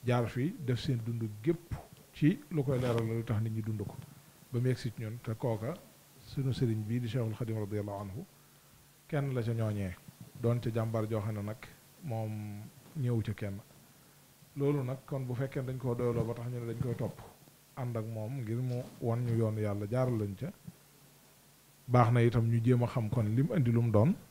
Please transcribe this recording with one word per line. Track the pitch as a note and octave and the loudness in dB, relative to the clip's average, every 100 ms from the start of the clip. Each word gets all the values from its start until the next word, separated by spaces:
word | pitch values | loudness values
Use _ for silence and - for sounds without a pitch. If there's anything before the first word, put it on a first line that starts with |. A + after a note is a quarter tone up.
| A#2+ | 4
jaar | B2 A2+ | 2 2
fi | B2 C#3+ B3+ | 0 -2 -2
def | B2+ A#2+ | -2 -2
seen | - A#2+ | 0 -2
dund | A2 A#2 A2+ G#2 | -2 -4 -4 -2
gépp | C#3 E3+ - - - - - | -2 -2 -4 -10 -10 -20 -20
ci | - D3+ G3+ - | 2 4 4 -2
lu | D#3+ | -2
koy | C3+ B2+ | 0 0
leeral | B2 A#2 A2+ | 2 2 0
la, | |
lu | A2+ | -2
tax | A2+ G#2+ | 0 0
nit | A2 | 0
ñi | A2 | -2
dund | A2 G#2+ | -4 -4
ko | G2 - - - - - - | -6 -10 -16 -20 -20 -20 -6
ba | A#2+ | -2
mu | B2+ | 0
yegsi | B2 A#2+ | 0 -4
ci | G#2 | -6
ñun, | A2+ A#2 | -8 -8
te | - | -8
kooka | A2 B2+ A2 A2+ F3+ - - - - - | -4 -2 -2 -4 -8 -12 -20 -20 -20 -10
sunu | - C3+ | -4 -2
sëriñ | B2 B2 A2 G#2 | 0 2 0 0
bii | A#2+ | -2
di | A#2+ | 0
Cheikhul | C3 A2 | -2 -2
Khadim | G#2+ A2+ A2 | -2 -4 -4
radiyallahu | G2+ G#2 G#2 G2+ | -2 -4 -4 -6
anhu | G2+ F#2+ G3 - - - - - - - - | -6 -10 -12 -18 -20 -20 -20 -20 -20 -20 -4
kenn | D3+ C#3 | -2 0
la | B2+ | 0
ca | A2+ | 0
ñooñee, | A#2 A2 G#2 F#2+ - - - - - | 0 0 0 -2 -6 -16 -20 -20 -2
doon | A#2 A#2+ | 2 2
ca | A#2 | 0
jàmbaar | A2+ A2+ A2+ G#2+ | 0 0 0 0
joo | A2 | 0
xam | G#2+ | -2
ne | G#2+ | -4
nag | G#2 A2 - - - - | -6 -8 -14 -20 -20 -14
moom | D#3+ A2+ A2 G#2+ G#2 G#2 G#2+ - - D#3 | -6 -4 -4 -6 -8 -10 -14 -18 -12 -4
ñëw | B2 A#2+ | 0 2
ca | G#2 | 0
kenn. | G2+ G#2 G2 - - - - - - - - - C#3+ | -4 -6 -8 -12 -20 -20 -20 -20 -20 -20 -20 -16 -2
Loolu | C#3 D3 | 0 2
nag | B2 C3+ - | -2 -6 -6
kon | C#3 B2 | -6 -4
bu | |
fekkee | A#2+ C3+ D3 | -2 -2 -4
dañ | B2+ C3 | -6 -4
koo | B2 | -2
doyloo | A#2+ A#2+ A#2 | 0 2 2
ba | A2+ | 0
tax | A#2 A#2+ | -2 -6
ñu | B2 | -6
ne | A#2 | -6
dañ | A#2 | -2
koy | B2+ | -2
topp, | A#2 A2+ - - - - - - - | 0 -4 -6 -18 -20 -20 -20 -18 -6
ànd | B2 A#2 | -4 -4
ak | A2 | -4
moom | A2 G#2+ C#3 | -6 -6 -6
ngir | A2+ A#2 | -2 -2
mu | B2+ B2 B2+ - | 0 -2 -6 -4
wan | B2 A#2 | 0 0
ñu | A#2+ A2+ | 2 2
yoonu | A2 G#2+ | 2 2
Yàlla, | G#2+ G2+ G2+ | 0 -2 0
jaaral | B2 B2+ A#2 | 2 2 2
lañ | G2+ F#2+ | -2 -4
ca, | D3 - - - - - - - - - - - - - - | -8 -8 -18 -18 -20 -20 -20 -20 -20 -20 -20 -20 -20 -18 4
baax | B2 A#2 | 6 8
na | A#2+ | 8
itam | A#2 A#2 A2+ | 6 4 4
ñu | A#2 | 4
jéem | A#2 A#2+ | 4 4
a | A#2+ | 2
xam | B2 G#2+ | 0 0
kon | B2 G#2 A2+ | 0 2 2
lim | D3 | 2
andi | F#3+ A#2+ | 4 4
lu | A#2 | 4
mu | A#2 | 6
doon | G#2+ B2+ A3 - | 6 6 4 -4